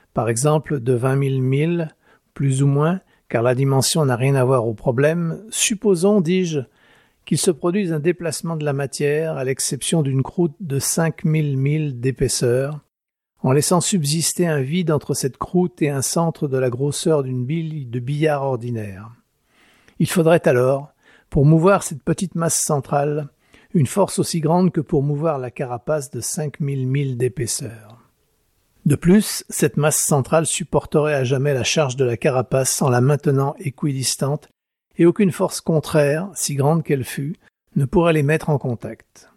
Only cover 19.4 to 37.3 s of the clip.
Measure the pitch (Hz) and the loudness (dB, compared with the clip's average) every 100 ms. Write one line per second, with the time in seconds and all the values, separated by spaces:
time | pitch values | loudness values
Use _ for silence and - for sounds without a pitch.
19.4 | _ _ _ _ _ - 160 185 160 165 | _ _ _ _ _ -4 0 2 4 4
20.4 | 175 127 127 139 143 _ _ _ _ 160 | 4 2 2 0 -4 _ _ _ _ 2
21.4 | 139 160 180 196 - 147 - 160 185 175 | 6 6 6 2 0 -8 -4 -4 -4 -4
22.4 | 165 - - 151 - 147 147 147 143 _ | -2 -2 -2 -2 -2 -2 0 -4 -8 _
23.4 | _ - _ 180 127 - 185 - 156 170 | _ -20 _ 0 2 2 0 0 -2 0
24.4 | 151 175 185 - - 156 139 143 165 143 | 2 2 2 0 -2 0 0 -2 -2 -2
25.4 | 127 - 131 123 - 156 135 123 - - | -6 -8 -8 -6 -4 -4 -4 -10 -8 -6
26.4 | 151 - 139 139 127 139 139 123 127 - | -6 -4 -4 -2 -2 -2 -2 -2 -2 -2
27.4 | 117 - 127 110 107 120 _ _ _ _ | -6 -6 -10 -14 -20 -20 _ _ _ _
28.4 | _ _ _ _ - 139 170 208 196 - | _ _ _ _ -2 2 6 4 4 -4
29.4 | - - 214 - 151 - - 147 123 160 | -8 -2 -2 2 0 0 2 0 2 0
30.4 | 160 - 156 151 - 156 151 143 123 135 | 0 -4 -2 -2 0 0 2 0 0 0
31.4 | 143 135 117 165 139 123 127 117 160 131 | 0 0 0 0 0 0 -2 0 0 0
32.4 | 117 135 127 - 151 123 127 143 156 135 | 0 0 0 0 2 4 2 2 0 0
33.4 | 139 - 143 - 156 135 127 - 139 147 | 0 -4 -8 -4 -4 -2 -4 -4 -4 -4
34.4 | - _ _ _ _ - 175 170 196 - | -8 _ _ _ _ 2 4 4 2 2
35.4 | 185 - - 160 - 160 143 156 190 175 | -4 -4 -2 -2 2 2 2 0 -4 -6
36.4 | - 139 139 160 151 143 127 - 143 | -4 0 2 2 0 -2 -4 -8 -8